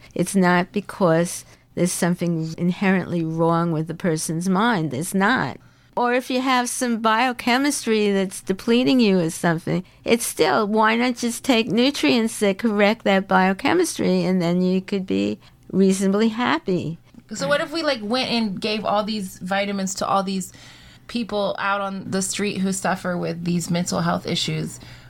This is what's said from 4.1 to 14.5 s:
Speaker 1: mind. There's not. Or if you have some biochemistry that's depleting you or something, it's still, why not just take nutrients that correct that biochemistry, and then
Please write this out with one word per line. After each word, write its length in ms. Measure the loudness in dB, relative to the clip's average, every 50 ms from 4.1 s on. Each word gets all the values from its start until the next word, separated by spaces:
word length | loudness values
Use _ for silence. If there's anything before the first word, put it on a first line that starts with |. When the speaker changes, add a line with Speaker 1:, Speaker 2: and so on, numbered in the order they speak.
| -2 -2 -2 -4 -4 -4 -2 0
Speaker 1:
mind. 420 | 0 2 2 2 0 0 -2 -2
There's 240 | -4 -4 -4 -2 0
not. 440 | 0 2 2 2 0 -2 -4 -6 -10 -16 -20 _ _ _ _ _
Or 180 | -2 0 2 0
if 160 | 0 -2 -2
you 100 | -2 -2
have 280 | 0 2 2 2 0 -2
some 280 | -4 -2 -2 -2 0 0
biochemistry 1120 | 2 2 2 2 2 0 -2 -2 0 0 2 2 2 0 0 -2 0 0 2 2 2 2
that's 280 | 2 2 0 -2 -4 -6
depleting 600 | -6 -4 -6 -2 0 2 2 4 4 4 4 4
you 200 | 6 4 4 4
or 80 | 2 0
something, 540 | -2 0 0 0 0 0 -2 -2 -2 -2 -4 -8 -14 _ 0
it's 220 | 0 0 0 0
still, 400 | -2 -2 0 2 2 2 2 0
why 300 | 0 2 2 2 2 2
not 200 | 2 0 -2 -2
just 280 | -2 -4 -4 -4 -2 0
take 240 | 2 2 2 2 2
nutrients 680 | 2 2 2 2 2 2 2 2 4 2 2 0 -2 0
that 180 | 0 0 2 0
correct 460 | 0 0 2 4 4 4 2 2 2
that 240 | 2 2 2 2 2
biochemistry, 960 | 4 4 4 4 2 0 0 0 2 2 2 0 -2 -2 0 2 2 2 2
and 160 | 2 2 2
then 220 | 2 2